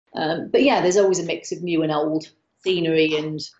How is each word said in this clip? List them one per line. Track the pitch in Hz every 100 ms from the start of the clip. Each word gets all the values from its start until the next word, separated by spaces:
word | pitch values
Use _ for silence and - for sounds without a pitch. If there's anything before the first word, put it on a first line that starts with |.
| _
Um, | - 160 165 -
but | -
yeah, | 269 220
there's | 180 190
always | 196 180
a |
mix | 170 165 -
of | 160
new | 175 165
and | 156
old | 151 151 156 - _ _ _
scenery | 185 185 165 160 156 156
and | 156 151 - _